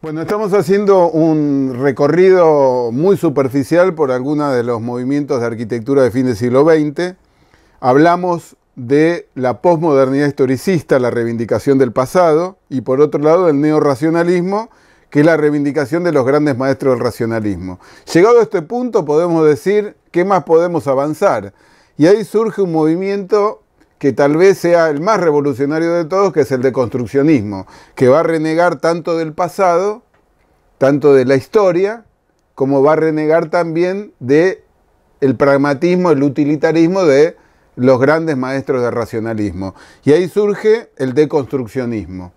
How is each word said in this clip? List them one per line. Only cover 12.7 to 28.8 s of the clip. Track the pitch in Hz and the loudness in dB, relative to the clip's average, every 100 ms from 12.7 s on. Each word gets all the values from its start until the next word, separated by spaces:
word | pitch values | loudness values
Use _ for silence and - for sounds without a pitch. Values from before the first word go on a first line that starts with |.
| 131 | -10
por | 113 131 | -4 0
otro | 147 151 | 0 2
lado | 147 170 180 | 2 2 2
del | 143 | 2
neorracionalismo, | 151 151 147 127 156 165 170 180 175 202 226 _ _ _ _ | 2 2 0 0 -2 0 0 -2 -2 -6 -8 _ _ _ _
que | 143 | 0
es | 151 | 2
la | 160 | 2
reivindicación | 151 147 143 139 135 160 | 0 0 -2 -4 -4 -2
de | 175 | 0
los | 147 | 0
grandes | 156 143 151 123 | 2 0 0 -2
maestros | 135 135 139 | -2 -2 0
del | 123 | 0
racionalismo. | 117 - 117 113 104 90 92 90 - - - | -2 -4 -4 -4 -4 -6 -8 -14 -20 -20 -2
Llegado | 165 202 240 | 2 4 4
a | |
este | 220 185 | 2 -2
punto | 151 240 247 220 | -6 -8 -4 -4
podemos | 156 151 175 165 | 0 0 0 2
decir, | 156 147 190 208 208 - _ | 2 2 0 -2 -2 -12 _
¿qué | 175 | -4
más | 185 202 | 0 0
podemos | - 165 175 170 143 | 2 2 2 -2 -2
avanzar? | 131 143 151 202 123 101 _ _ _ _ - | -2 -2 -2 0 0 -6 _ _ _ _ 0
Y | 151 | 2
ahí | 208 | 4
surge | 202 208 226 196 | 2 -2 -2 -2
un | 190 | -2
movimiento | 160 156 170 190 202 190 208 208 - _ _ _ _ | 0 0 -2 -4 -6 -2 0 0 -4 _ _ _ _
que | 143 | -4
tal | 117 143 151 | 0 0 4
vez | 190 180 | 4 2
sea | 170 170 165 | 2 2 2
el | 143 | -2
más | 175 214 | -2 0
revolucionario | 175 147 143 123 139 156 170 | 2 0 -2 -2 -2 -2 -2
de | 170 | -2
todos, | 160 185 196 | -2 0 0
que | 156 | 0
es | 135 | -2
el | 131 | 0
deconstruccionismo, | 131 123 110 - 117 135 143 147 104 98 92 - _ - | -2 -2 -4 -4 -4 0 2 2 0 -10 -14 -20 _ 0
que | 127 | 4
va | 143 | 4
a | |
renegar | 165 165 156 160 175 | 2 -2 -2 0 0
tanto | 156 | 0